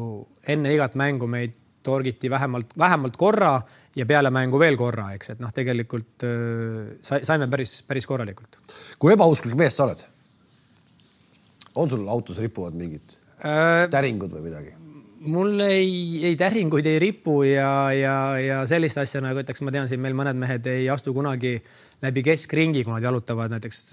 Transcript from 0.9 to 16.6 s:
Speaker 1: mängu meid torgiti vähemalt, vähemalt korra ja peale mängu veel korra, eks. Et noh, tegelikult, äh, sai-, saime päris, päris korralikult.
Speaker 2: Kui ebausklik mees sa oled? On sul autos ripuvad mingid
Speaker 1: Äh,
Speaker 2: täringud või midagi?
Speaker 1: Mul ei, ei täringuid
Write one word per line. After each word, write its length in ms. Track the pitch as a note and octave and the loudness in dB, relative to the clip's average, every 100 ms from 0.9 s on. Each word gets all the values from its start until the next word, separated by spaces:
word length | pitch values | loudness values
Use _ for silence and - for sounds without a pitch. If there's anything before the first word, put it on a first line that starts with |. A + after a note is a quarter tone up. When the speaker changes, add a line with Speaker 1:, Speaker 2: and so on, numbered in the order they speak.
| C3 | 0
Speaker 1:
mängu 320 | C#3+ C#3 A#2+ | -2 0 -2
meid 240 | A#2+ A#2+ A#2 _ _ - | -4 -6 -8 _ _ -2
torgiti 440 | C3+ C3 A#2+ B2+ | -2 -2 -4 -4
vähemalt, 440 | C3 C#3 B2 A#2+ - | -2 -2 -4 -8 0
vähemalt 380 | F3 E3 C3 - | 2 2 0 0
korra 380 | F#3 G#3+ F3+ C3+ - - _ | 2 4 2 2 -2 -14 _
ja 120 | - A#2+ | -6 2
peale 280 | D3 C#3 | 4 4
mängu 240 | C3 B2+ C3+ | 2 2 4
veel 160 | E3 C3 | 4 4
korra, 300 | A#2+ A2+ G2 | 0 -4 -6
eks. 220 | G2+ - A#2 | -10 -12 -12
Et 100 | A#2+ | -10
noh, 80 | |
tegelikult, 720 | B2 B2+ A#2+ A#2 A#2+ A2+ _ B2 | -6 -4 -2 -4 -8 -10 _ -6
äh, 720 | A#2 A#2 A#2 A2+ A2+ G#2+ - - | -4 -4 -4 -6 -8 -10 -14 -4
sai-, 160 | C#3 | -2
saime 240 | C3+ D#3 C3 | 2 0 2
päris, 380 | C3+ B2+ - - | -2 -4 -8 -6
päris 240 | C3 - | -6 -4
korralikult. 480 | C3 G#2+ G2 - - - - - - | -4 -6 -10 -20 -20 -20 -20 -18 2
Speaker 2:
Kui 160 | D3 | 6
ebausklik 400 | G#3 F3+ D3+ B2+ | 8 8 6 2
mees 240 | B2 D#3+ - | 2 2 4
sa 80 | C3 | 2
oled? 200 | E2+ - _ _ _ _ - - _ _ - - - - _ - - - - | -2 -12 _ _ _ _ -20 -20 _ _ -20 -20 -20 -20 _ -20 -12 -8 -2
On 80 | D#3+ | -2
sul 160 | B2 G2+ | -2 -2
autos 320 | A#2+ A2 F2+ | -4 -4 -6
ripuvad 320 | A2 - F2 | -6 -6 -8
mingid 460 | D#2+ F2 D2+ - - _ - | -8 -8 -10 -16 -20 _ -10
Speaker 1:
Äh, 460 | D#3 D3+ E3 E3+ F3 | -2 2 4 4 4
Speaker 2:
täringud 400 | E3+ C#3 G#2+ F#2+ | 2 0 -2 -6
või 140 | D#2 | -8
midagi? 240 | E2 D#2+ - - D#3+ D3 - - D3+ | -10 -12 -14 -18 -20 -20 -20 -12 -4
Speaker 1:
Mul 320 | E3 G3 G#3 | 0 0 2
ei, 560 | G3+ F#3+ F#3+ F3+ F3 E3 F3 | 2 4 2 0 -4 -2 0
ei 80 | E3 | 2
täringuid 480 | F3+ A3 | 2 2